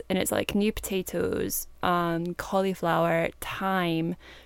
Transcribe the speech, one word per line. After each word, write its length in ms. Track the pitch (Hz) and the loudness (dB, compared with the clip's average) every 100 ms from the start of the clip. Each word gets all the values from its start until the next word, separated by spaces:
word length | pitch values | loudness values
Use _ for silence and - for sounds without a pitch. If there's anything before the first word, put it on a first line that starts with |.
| - | -2
and 80 | 190 | 0
it's, 140 | 208 | 2
like, 240 | 208 - 202 | 0 2 2
new 160 | 214 | 2
potatoes, 960 | - - 190 180 170 - - - - - - | 0 -2 -2 -2 -2 0 0 -2 -4 -6 -4
um, 520 | 185 175 170 165 175 175 | 0 2 2 0 -2 -4
cauliflower, 920 | - 196 190 185 175 165 170 165 170 - | -2 2 2 0 2 4 4 2 0 -4
thyme, 720 | - - 190 190 175 165 165 180 - - | -8 -4 0 2 2 0 0 -4 -10 -20